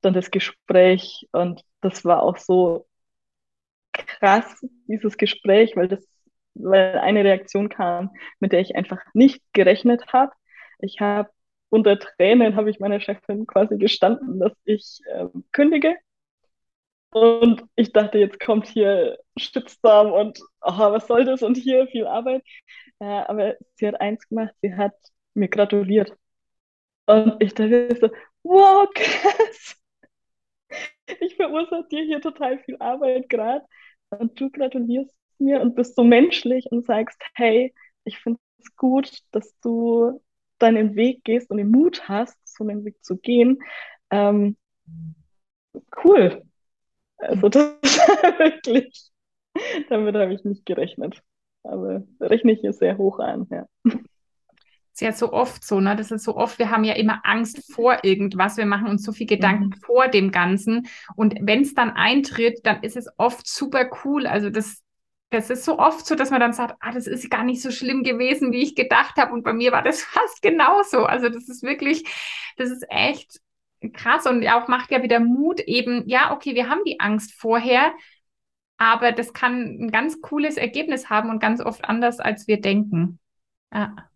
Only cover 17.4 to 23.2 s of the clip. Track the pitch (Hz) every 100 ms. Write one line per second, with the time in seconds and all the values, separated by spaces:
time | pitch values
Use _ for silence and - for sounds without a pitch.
17.4 | 233 220 - - 220 214 208 214 202 -
18.4 | - 214 214 226 202 196 147 - _ -
19.4 | - 269 - _ 220 208 208 185 214 -
20.4 | - _ - 180 208 214 - 240 254 262
21.4 | 220 247 247 254 262 240 214 214 247 262
22.4 | _ - _ - - _ 202 202